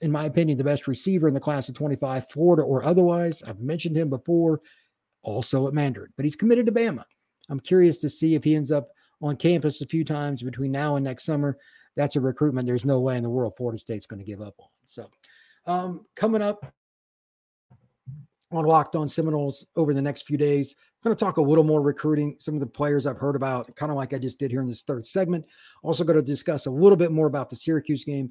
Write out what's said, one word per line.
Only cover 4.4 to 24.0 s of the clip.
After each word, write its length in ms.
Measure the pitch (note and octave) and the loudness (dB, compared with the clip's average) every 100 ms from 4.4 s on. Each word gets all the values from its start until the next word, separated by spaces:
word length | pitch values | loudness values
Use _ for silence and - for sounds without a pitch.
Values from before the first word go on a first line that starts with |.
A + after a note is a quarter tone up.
| E3 D3+ - _ _ _ _ _ | 4 0 -4 _ _ _ _ _
also 480 | - G#2+ - C3+ C3+ | -8 -6 -2 0 0
at 40 | |
Mandarin, 380 | D3 C#3+ G#2+ - - | 0 -2 -4 -10 -4
but 80 | D3 | -4
he's 100 | D3+ | 0
committed 300 | A3 A#3+ A#3 | 4 4 4
to 80 | |
Bama. 320 | A3 A#3 B2 - _ _ _ - | 0 0 -4 -12 _ _ _ -10
I'm 140 | C#3 | -10
curious 360 | - F#3 F3 D3+ | 2 6 6 4
to 100 | D3 | -4
see 260 | - D#3+ D3+ | -2 0 2
if 80 | |
he 120 | D3+ D#3 | 2 0
ends 180 | C#3 | 0
up 160 | D3 A#2 _ _ _ | -2 -4 _ _ _
on 160 | D3 C#3 | -6 0
campus 420 | E3 E3+ D3+ - | 2 2 0 -4
a 80 | C3+ | -4
few 160 | E3 | -4
times 400 | D3+ D3 C#3+ C3 | -2 -4 -4 -6
between 300 | B2 B2 C3+ | -6 -6 -4
now 240 | C3+ D3+ C#3+ | -2 0 0
and 80 | C3+ | -2
next 180 | B2+ | -4
summer. 340 | - D3 C#3+ C3 _ _ _ - | -4 0 -2 -4 _ _ _ -4
That's 220 | C#3+ D3 | -2 0
a 20 | |
recruitment 480 | C3 C3 D3+ C3 B2 | -2 0 0 0 0
there's 160 | B2 | 0
no 160 | C3+ C3 | 2 2
way 160 | C3 B2+ | 0 -2
in 80 | |
the 60 | A#2 | -2
world 260 | B2+ A2+ - | -2 -4 -4
Florida 240 | A#2+ A2+ | -8 -8
State's 260 | - G#2+ - | -8 -10 -10
gonna 200 | G2+ G2+ | -14 -12
give 160 | G2+ | -12
up 140 | G2+ - | -14 -18
on. 80 | _ _ | _ _
So, 260 | - - G#3 _ _ _ _ _ - | -20 -20 -20 _ _ _ _ _ -6
um, 400 | F3+ F#3 F3+ - - | -4 -4 -10 -16 -4
coming 240 | A3 A3 | 0 0
up, 320 | G#3 G#3 - _ _ _ _ _ _ _ _ _ _ _ _ _ - D3 C3 _ _ | -2 -4 -12 _ _ _ _ _ _ _ _ _ _ _ _ _ -18 -18 -20 _ _
on 140 | E3 D#3 | -2 4
Locked 300 | D#3+ D3 D#3+ | 4 2 -2
On 120 | D3 | -2
Seminoles 580 | - D#3+ D3+ C#3+ - - E3+ | -2 -2 -2 -2 -6 -6 -2
over 180 | D3+ | 0
the 80 | C#3 | 0
next 220 | C#3+ C#3+ | -2 -6
few 140 | - D3 | -4 0
days. 380 | D3 C#3+ C3+ - _ _ | 2 2 0 -8 _ _
Gonna 120 | A3+ G#3+ | -2 0
talk 220 | G3 E3+ | 0 2
a 40 | |
little 220 | C#3+ D#3+ | 6 6
more 180 | D#3 D#3 | 6 4
recruiting, 540 | C#3+ C#3+ D3+ D3+ D3 - | 2 0 0 0 -2 -6
some 140 | - | -6
of 60 | D3+ | -4
the 80 | B2+ | -4
players 380 | - D3 D3 C3+ | -2 0 0 0
I've 120 | A#2+ | -2
heard 180 | C#3 C#3 | -2 -2
about, 400 | C3+ B2+ - - | -2 -4 -6 -8
kinda 180 | D3+ | -6
like 200 | C#3 | -4